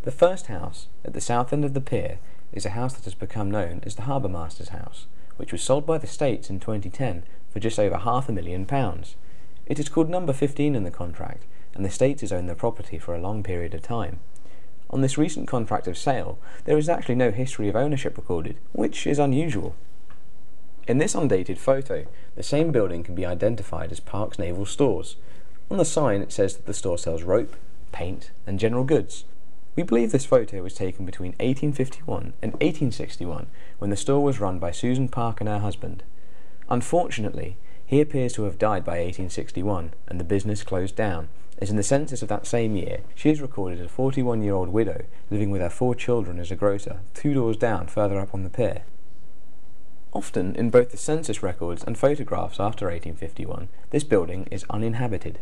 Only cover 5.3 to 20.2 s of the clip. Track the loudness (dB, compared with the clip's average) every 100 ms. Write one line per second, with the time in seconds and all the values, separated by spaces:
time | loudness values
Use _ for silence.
5.3 | 0 0 0 4 4 4 2 0 2 2
6.3 | 2 0 0 0 0 0 0 0 0 -2
7.3 | -2 -2 0 0 2 2 2 2 2 2
8.3 | 0 0 0 0 0 0 0 -2 -2 -2
9.3 | -2 -2 -2 -2 0 0 2 2 2 0
10.3 | 2 0 2 2 2 0 -2 -2 -2 -2
11.3 | -2 -2 -2 -2 -2 -2 2 2 2 -2
12.3 | -2 -2 0 -2 -2 -2 -2 -2 -2 0
13.3 | 0 0 -2 -2 -2 -2 -2 -2 -2 -2
14.3 | -2 -2 -2 -2 -4 -2 0 0 2 0
15.3 | 0 0 -2 0 0 0 0 0 0 -2
16.3 | -2 -2 -2 2 2 2 0 0 2 2
17.3 | 2 0 0 0 2 2 2 0 -2 0
18.3 | 0 0 -2 -2 0 0 0 2 2 4
19.3 | 2 2 0 0 -2 -2 -2 -2 -2